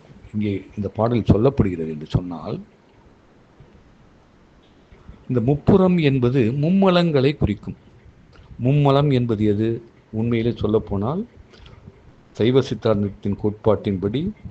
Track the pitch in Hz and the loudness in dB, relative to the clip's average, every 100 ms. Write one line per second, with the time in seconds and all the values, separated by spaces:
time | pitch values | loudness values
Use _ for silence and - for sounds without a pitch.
0 | - - - 104 107 98 - - 98 - | -12 -20 -10 -4 -2 -4 -6 -8 -6 -2
1 | 113 120 - 101 127 - 101 82 80 76 | 0 0 2 2 2 2 0 -2 -8 -10
2 | 80 - 90 80 85 160 208 _ _ _ | -6 -6 -6 -10 -10 -12 -12 _ _ _
3 | - _ _ _ _ - - - - _ | -20 _ _ _ _ -20 -20 -20 -20 _
4 | _ _ _ _ _ _ _ _ _ - | _ _ _ _ _ _ _ _ _ -20
5 | - - - 123 117 147 - 196 185 180 | -20 -16 -4 0 0 0 4 4 6 4
6 | 147 135 120 139 110 143 156 196 190 175 | 2 2 2 2 0 0 0 2 4 4
7 | 170 139 135 147 107 101 - - - - | 2 2 0 0 -2 -4 -10 -16 -18 -20
8 | - - - - - - 123 147 143 139 | -20 -20 -20 -20 -20 -4 0 2 4 4
9 | 147 127 120 104 107 101 113 113 - - | 2 0 0 0 0 0 -2 -4 -10 -20
10 | _ 110 117 117 117 110 104 107 - 98 | _ -6 -2 -2 -2 -2 0 -2 -2 -6
11 | 110 180 233 - - - - - - - | -4 -6 -8 -14 -20 -20 -20 -20 -20 -20
12 | - - _ - 107 131 - 107 113 104 | -20 -20 _ -2 2 2 0 -2 -2 0
13 | 101 - 104 98 107 104 110 98 107 92 | -2 -6 -6 -4 -4 -2 0 0 0 -4
14 | 101 127 185 - - | -4 -4 -6 -8 -14